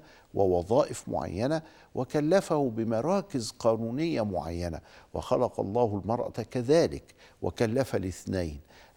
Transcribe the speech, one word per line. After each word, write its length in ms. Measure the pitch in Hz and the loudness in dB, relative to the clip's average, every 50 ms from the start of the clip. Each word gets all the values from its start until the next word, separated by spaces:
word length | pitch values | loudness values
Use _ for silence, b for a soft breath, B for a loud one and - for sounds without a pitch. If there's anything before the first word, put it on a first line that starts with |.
| B B B B B B B | B B B B B B B
ووظائف 760 | 98 101 92 90 87 87 92 113 143 - - - - - 113 | 2 4 4 4 2 2 2 4 4 2 2 -2 -10 -8 -6
معينة، 520 | 104 80 71 - 87 92 117 139 160 160 - B B B B B B | -6 -4 -4 -4 -4 -2 -2 0 -2 -2 -4 B B B B B B
وكلفه 760 | - 131 - - 151 147 156 180 196 185 - 165 147 139 127 | -6 -4 -2 0 0 2 4 4 4 4 2 2 2 2 0
بمراكز 840 | 107 113 113 113 113 110 123 160 196 202 - - - 131 110 - | 0 -2 -2 0 0 0 0 0 0 0 -2 -2 -4 -6 -6 -6
قانونية 680 | - - - 117 113 110 113 113 117 143 165 170 151 127 | -6 0 2 2 4 4 2 -4 -4 -2 -2 -2 0 0
معينة، 580 | 110 104 92 80 71 82 85 85 87 87 80 - - B B B B B B | -2 -2 -2 -4 -4 -4 -4 -4 -4 -4 -4 -6 -10 B B B B B B
وخلق 460 | 85 82 - 127 - 123 110 - - | -6 -2 0 0 2 2 0 0 -2
الله 420 | 107 98 101 120 123 107 104 98 87 | -4 -2 0 0 0 0 0 -2 -2
المرأة 260 | 98 - 117 - - | -2 -2 -2 -2 -4
كذلك، 760 | - - 110 - - 127 117 120 151 170 147 90 73 - - - - B B B B B | -6 -8 -8 -6 -4 -2 2 4 6 6 6 4 0 -4 -12 -14 -20 B B B B B
وكلف 540 | - 95 - - 120 110 113 131 131 - - | -6 -4 0 0 0 2 2 0 0 0 -2
الاثنين 640 | 101 92 92 90 - - 101 98 92 87 80 73 71 - B B B B B B | -2 -2 -4 -6 -8 -6 -4 -2 -2 -2 -4 -6 -10 -16 B B B B B B